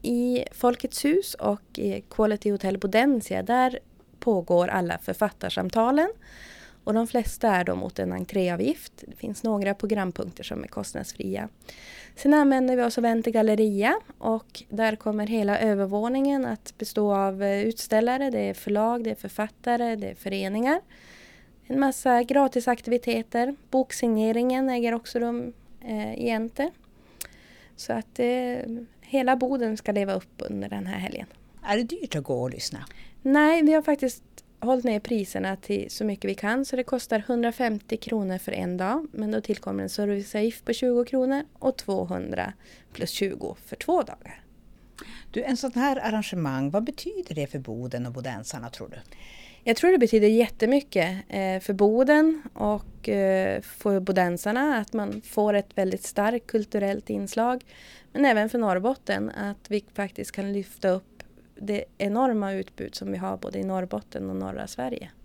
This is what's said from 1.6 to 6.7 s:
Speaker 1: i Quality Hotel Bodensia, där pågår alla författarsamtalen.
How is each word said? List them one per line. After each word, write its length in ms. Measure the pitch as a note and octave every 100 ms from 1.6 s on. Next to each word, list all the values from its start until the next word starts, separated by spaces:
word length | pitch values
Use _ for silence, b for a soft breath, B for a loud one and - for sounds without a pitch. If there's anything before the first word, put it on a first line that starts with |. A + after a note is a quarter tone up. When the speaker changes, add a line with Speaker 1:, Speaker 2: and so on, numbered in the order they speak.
| _ -
Speaker 1:
i 220 | G3+ G3 -
Quality 420 | - G#3+ G#3 G#3
Hotel 260 | G3+ F#3+ F#3+
Bodensia, 680 | G3 G#3+ C4+ B3+ - F#3+
där 360 | F#3 B3 B3+ B3 _ - _ -
pågår 480 | - G3 E3+ F3 F3
alla 300 | F#3 F3 -
författarsamtalen. 1120 | - F#3 G#3 - F3+ F#3+ F#3 A3+ A#3 C#4+ F4+ A4+ B B B B B